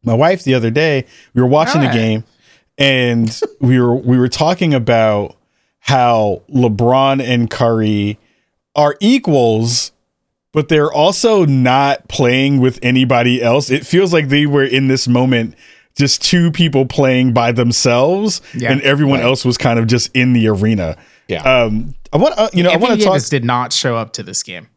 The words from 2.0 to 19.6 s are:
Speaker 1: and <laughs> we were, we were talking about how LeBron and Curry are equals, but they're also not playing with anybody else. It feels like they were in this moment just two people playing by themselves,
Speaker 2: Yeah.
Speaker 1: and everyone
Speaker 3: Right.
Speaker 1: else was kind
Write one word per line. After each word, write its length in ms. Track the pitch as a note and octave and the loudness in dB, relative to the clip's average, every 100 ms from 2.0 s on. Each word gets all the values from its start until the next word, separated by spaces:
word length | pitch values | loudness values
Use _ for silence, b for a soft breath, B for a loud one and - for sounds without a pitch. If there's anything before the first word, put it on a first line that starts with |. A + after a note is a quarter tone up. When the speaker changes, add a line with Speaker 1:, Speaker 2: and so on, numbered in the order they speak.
| A2+ G#2+ - b b b b - | -2 -2 -6 b b b b -2
Speaker 1:
and 640 | C#3 C3 B2 A#2 A2 - - | 0 0 0 0 -2 -4 -10
<laughs> 100 | - | -2
we 200 | B2+ B2+ | 2 2
were, 140 | A#2+ | 2
we 240 | A#2+ A#2+ B2+ | 0 0 2
were 100 | B2+ | 0
talking 460 | - D#3 F3 F3 | 0 -2 0 0
about 640 | C#3 A2+ A#2 A2 G#2 G2+ - _ _ _ _ | 0 2 2 2 0 -4 -12 _ _ _ _
how 640 | - C3+ A#2+ A2+ G#2+ F#2+ _ | -2 0 2 2 0 -4 _
LeBron 720 | C#3 B2 G#2+ A#2+ B2+ C3+ C3+ | -2 0 0 0 2 2 -2
and 260 | B2+ A#2+ A#2 | -2 -2 -2
Curry 680 | - A#2 A2+ A2 G#2 G2+ G#2+ _ _ _ _ _ | -2 -2 0 0 -2 -4 -8 _ _ _ _ _
are 220 | D3 D3 C#3+ | -2 0 0
equals, 920 | G#3 C4 B3 C#3+ A#2+ A2 A2+ A#2 - _ _ _ _ _ _ | 0 0 2 2 2 0 -2 -4 -8 _ _ _ _ _ _
but 160 | D3+ C#3+ | -6 0
they're 240 | D#3 D3 | 0 0
also 520 | D3 E3 F#3+ A#3 G#3+ | 0 0 0 0 2
not 640 | D#3+ C3+ B2 C3 C#3 C#3 _ | 2 2 2 2 0 -2 _
playing 520 | - B2 B2+ C#3 C#3 | -2 0 2 0 2
with 180 | B2+ B2 | 0 0
anybody 600 | B2 C3 B2+ B2 A#2+ B2 | 0 0 2 0 0 0
else. 280 | A#2 C3 C#3 | 0 0 -2
It 160 | A#2+ - | -6 -2
feels 260 | F3 F#3+ | -2 0
like 160 | E3+ C#3 | 0 0
they 180 | C#3+ D3+ | 0 2
were 180 | C#3+ | 0
in 240 | C3+ C3 C3+ | 0 0 0
this 180 | C3 - | -2 0
moment 460 | B2 B2+ B2 A2+ - b b b | 0 2 0 -4 -10 b b b
just 280 | - C#3+ - | -4 -2 -2
two 280 | - F3 E3+ | 0 0 0
people 360 | D#3 E3 C3+ C3 | 0 0 0 -2
playing 460 | - C3+ B2+ B2+ | 0 0 2 2
by 200 | A#2+ A#2 | 2 0
themselves, 880 | A#2+ A#2+ A#2 B2+ A#2+ C#3 F#3+ G#3+ - B | 0 0 0 0 2 0 0 -2 -6 B
Speaker 2:
Yeah. 180 | - A#2+ | -8 -2
Speaker 1:
and 80 | C3 | -2
everyone 360 | C#3 C#3+ D3 C3+ | 0 0 2 0
Speaker 3:
Right. 60 | A#2+ | 0
Speaker 1:
else 180 | C3 | 0
was 140 | B2 | -2
kind 200 | B2 | -2